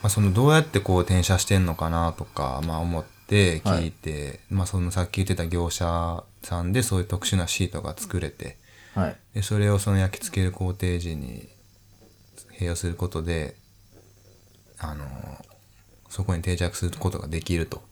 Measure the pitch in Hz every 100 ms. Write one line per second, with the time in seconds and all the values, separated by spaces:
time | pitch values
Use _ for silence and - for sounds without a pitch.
0 | 107 107 101 95 135 156 156 101 - 90
1 | 85 92 87 92 - 95 92 80 82 82
2 | 85 82 76 - 69 65 82 80 85 85
3 | - - - 104 95 80 101 90 82 -
4 | - 76 71 - - 98 90 95 87 90
5 | 87 - 92 90 85 87 85 - 87 85
6 | 85 85 - - - 87 87 110 - 92
7 | 87 95 - 98 85 - 90 76 73 76
8 | - 90 78 - - - - - - -
9 | 90 - _ - 95 104 104 101 98 98
10 | 95 - - - 92 92 92 92 90 90
11 | 85 80 - - - - - _ _ -
12 | - _ - - - - 87 82 90 82
13 | 87 78 80 85 76 - - _ - -
14 | - - - - - - _ - 80 73
15 | 71 65 - 69 - - _ - - -
16 | - - 95 87 85 90 87 - 90 -
17 | 85 85 - 80 - 85 80 - -